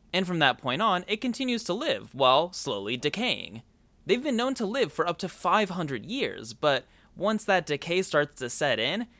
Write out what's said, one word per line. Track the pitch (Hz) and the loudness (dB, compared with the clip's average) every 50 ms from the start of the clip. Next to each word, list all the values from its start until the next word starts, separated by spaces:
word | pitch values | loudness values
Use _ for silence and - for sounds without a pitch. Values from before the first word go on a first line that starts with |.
| _ _ - | _ _ -2
And | 180 190 | -2 0
from | 175 180 165 | 0 2 4
that | 151 131 123 - | 4 4 4 2
point | - 127 127 151 220 | -2 -2 0 2 2
on, | 220 190 175 180 | 2 2 0 0
it | - 208 220 | -2 -4 -2
continues | - 254 220 - 269 254 240 220 - | -2 -4 -4 -2 -2 -2 -2 -2 -2
to | - 175 | -2 -4
live | 220 302 330 123 101 107 113 - | -2 -2 -2 -2 -4 -6 -10 0
while | 131 135 127 131 143 165 180 - | 4 6 6 8 6 4 2 -2
slowly | - - 139 113 101 98 107 123 | -2 -2 -2 -2 -2 -2 -4 -4
decaying. | 123 120 147 - 190 240 240 151 98 92 78 95 113 - _ _ _ _ _ _ _ _ | -2 -2 -2 -2 -2 -2 -2 -4 -4 -8 -10 -14 -16 -18 _ _ _ _ _ _ _ _
They've | - 196 247 262 | 0 0 0 2
been | 311 247 | 0 0
known | 220 240 262 269 | 0 0 0 -2
to | - 233 | -2 -4
live | 185 214 185 165 151 - | -2 0 0 -2 0 0
for | - 160 | 0 -2
up | 175 170 - | 0 -2 -4
to | - 170 | -6 -8
five | - - - 180 180 214 214 185 | -6 -4 0 2 2 2 2 0
hundred | 175 185 165 143 135 113 107 | -2 -4 -4 -4 -6 -6 -6
years, | 147 226 277 220 110 92 - 110 113 117 | -8 -4 -4 -4 -4 -4 -8 -12 -14 -6
but | - - 151 139 143 - _ _ _ _ _ - | 0 2 2 2 2 0 _ _ _ _ _ -8
once | - 175 208 220 208 - | -4 -2 0 0 0 2
that | - 196 180 165 | 2 2 2 2
decay | - 147 143 - 175 175 185 190 | 0 -4 -4 -2 0 0 0 0
starts | - - 151 147 143 - | 2 2 2 2 2 -2
to | - 131 120 | -6 -6 -4
set | - - 156 143 120 | -2 0 0 2 2
in, | 107 113 131 175 214 240 - _ | 2 0 0 -2 -4 -6 -8 _